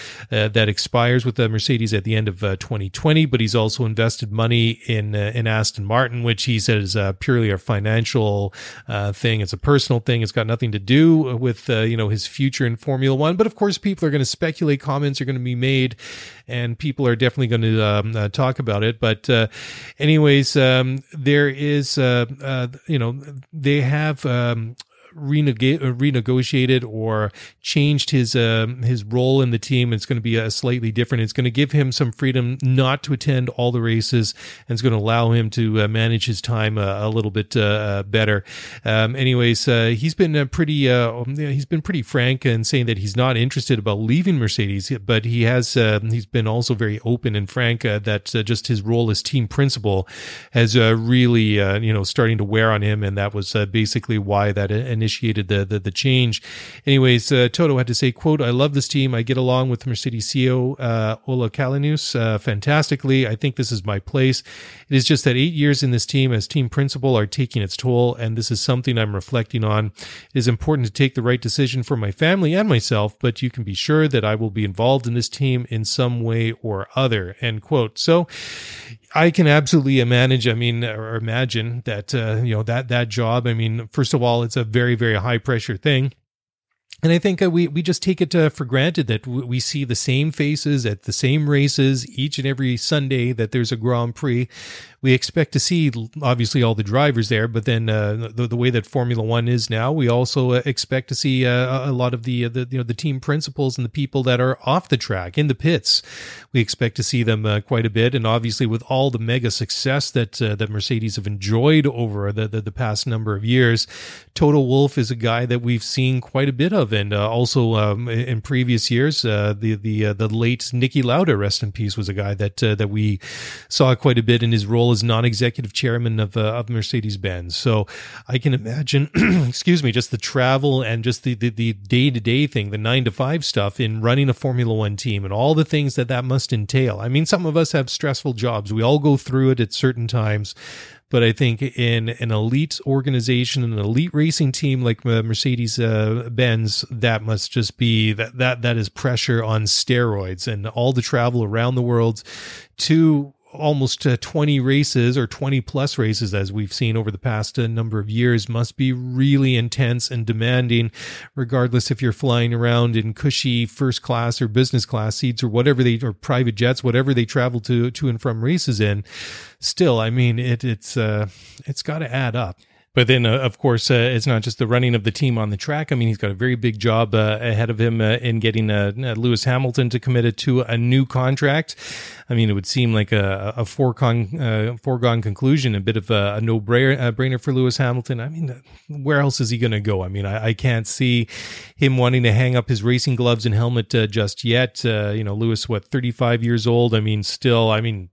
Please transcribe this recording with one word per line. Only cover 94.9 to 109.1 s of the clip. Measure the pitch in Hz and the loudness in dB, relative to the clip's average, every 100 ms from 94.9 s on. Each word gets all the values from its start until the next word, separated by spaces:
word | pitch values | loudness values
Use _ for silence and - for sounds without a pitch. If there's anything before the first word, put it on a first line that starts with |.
| _ | _
We | 131 | 2
expect | 127 - 170 147 | 2 2 -2 0
to | 139 | 0
see, | - 175 147 117 | 0 0 0 -2
l-, | 113 151 | -8 -4
obviously, | 135 120 113 139 | 0 0 0 2
all | 117 | 2
the | 110 | 0
drivers | 101 127 147 117 107 | 0 2 2 2 0
there, | 110 117 | 0 0
but | 113 117 | -2 -2
then, | 113 113 | 0 0
uh, | 107 104 107 113 | 0 0 -2 -6
the, | 113 120 | -4 -2
the | 120 | 0
way | 123 | 2
that | 120 - | 0 -2
Formula | 135 120 113 | -2 0 -2
One | 110 117 117 | 0 0 2
is | 120 - | 0 0
now, | 110 123 | -2 0
we | 156 120 | 2 2
also, | 120 127 139 127 | 2 2 0 2
uh, | 123 139 | 2 0
expect | 123 - 131 - | -4 -2 -4 -4
to | 123 | -4
see, | 139 127 127 | 0 2 2
uh, | |
a, | 123 127 131 135 | 2 0 -2 -2
a | |
lot | 123 123 123 | -2 -2 -2
of | |
the, | 123 120 117 | -2 -2 -2
uh, | |
the, | 127 123 | -4 -4
you | 131 | -4
know, | |
the | 120 117 | -4 -4
team | 156 131 | -4 -2
principals | - 151 151 139 135 131 | -2 -2 -4 -4 -2 -2
and | 117 | -4
the | |
people | 147 139 139 | -4 -2 -2
that | 127 123 | 0 2
are | 127 127 131 | 0 0 0
off | 170 - | -2 0
the | 131 | -2
track, | - 95 87 147 | -2 -6 -4 -2
in | 151 | -2
the | |
pits. | 120 156 151 - - - - - - - | 0 0 0 0 -2 -4 -14 -16 -18 -2
We | 123 | 0
expect | 107 - 117 - | 0 0 -2 -2
to | |
see | - 120 | -2 0
them, | 113 107 107 | 2 0 0
uh, | 104 | -2
quite | - 120 113 | 0 0 0
a | |
bit. | 110 120 127 | 2 2 2
And | 113 | 0
obviously, | 117 117 - 113 | 0 -2 -2 0
with | 113 - | -2 -2
all | 131 139 | 0 0